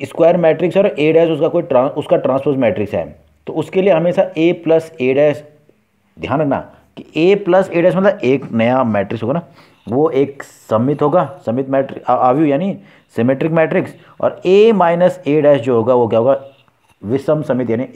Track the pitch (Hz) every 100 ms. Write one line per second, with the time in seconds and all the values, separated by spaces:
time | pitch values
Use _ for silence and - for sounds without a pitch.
0 | 139 - 165 175 165 147 175 190 202 -
1 | 151 160 165 156 156 175 - 127 135 151
2 | - 135 - 131 147 135 117 98 101 95
3 | 76 - _ _ - 151 151 190 196 160
4 | 175 175 185 156 165 170 156 160 160 -
5 | 127 135 151 135 - _ _ _ _ _
6 | _ - 82 135 143 110 - - _ -
7 | - 156 175 202 202 185 190 165 175 170
8 | 196 - 123 135 92 117 113 131 120 101
9 | 98 117 110 160 - - - _ - 123
10 | 156 131 143 - - - - 110 127 147
11 | 147 180 147 - - 120 135 135 - -
12 | - 123 127 135 156 139 196 165 - _
13 | _ - 120 135 160 165 156 180 127 -
14 | - - - - 180 196 226 202 170 170
15 | 180 - - 151 147 139 123 117 110 123
16 | 113 113 123 139 - _ _ _ _ _
17 | 98 135 147 156 147 123 117 113 131